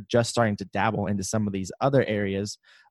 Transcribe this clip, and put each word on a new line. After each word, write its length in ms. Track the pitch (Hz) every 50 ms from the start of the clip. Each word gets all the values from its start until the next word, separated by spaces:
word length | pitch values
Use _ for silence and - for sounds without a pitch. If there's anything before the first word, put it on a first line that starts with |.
| 104 -
just 220 | - 120 117 -
starting 240 | - - 120 110 104
to 100 | - 98
dabble 400 | 90 - 101 95 113 107 104 101
into 180 | - 104 98 92
some 220 | - - 110 107
of 80 | 104 95
these 180 | 98 95 85 - -
other 220 | - 139 139 135 107
areas, 520 | - 107 101 104 98 98 98 101 107 - - _ _ - - _ _